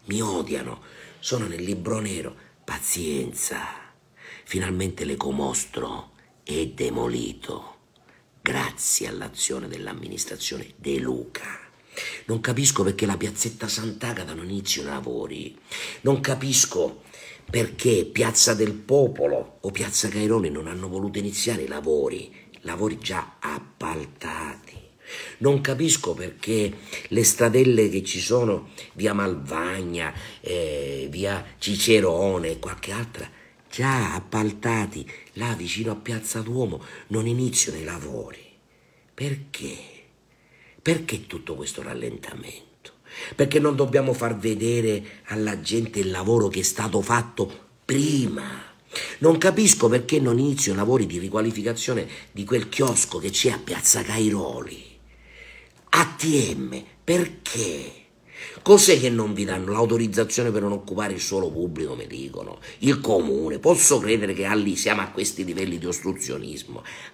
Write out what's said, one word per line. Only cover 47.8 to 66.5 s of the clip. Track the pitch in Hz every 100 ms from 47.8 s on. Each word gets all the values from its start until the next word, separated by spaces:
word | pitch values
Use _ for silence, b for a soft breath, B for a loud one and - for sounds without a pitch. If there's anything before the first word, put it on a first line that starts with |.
prima? | - 135 151 143 110 - - 67 - - _ B B B
Non | 160 165
capisco | 185 208 208 - 113
perché | 123 - 151
non | 127 120
iniziano | 143 135 101 98
i |
lavori | 107 127 92
di | 87
riqualificazione | 95 107 113 107 107 117 - 117 73 B B
di | 101 101
quel | 120 -
chiosco | - 131 - - 85
che | 87
c'è | - 127
a | 92
Piazza | - 85 - 98
Cairoli. | 101 110 107 101 80 - - - - - - B B B B B B B -
A | 160 160 -
T | 160 143 - 139
M, | 127 131 - B
perché? | - 180 170 - - 117 98 73 65 - - _ B B B B
Cos'è | 180 202 196 143
che | 123
non | 117 107
vi | 101
danno? | 95 95 92
L'autorizzazione | 107 113 117 110 104 107 - 120
per | 104
non | 101
occupare | 101 - 95 104
il | 90
suolo | - 98 87
pubblico, | 76 87 76 76 62
mi | -
dicono. | 58 67 - 50 - B B
Il | 135 -
comune. | 120 92 82 139 160 -
Posso | 160 175 - 127
credere | 104 113 98
che | 90 98
a |
lì | 107 101 90
siamo | 107 104
a | 95
questi | 92 101 90
livelli | 92 87 92 85
di | 90
ostruzionismo? | - 92 90 - 67 -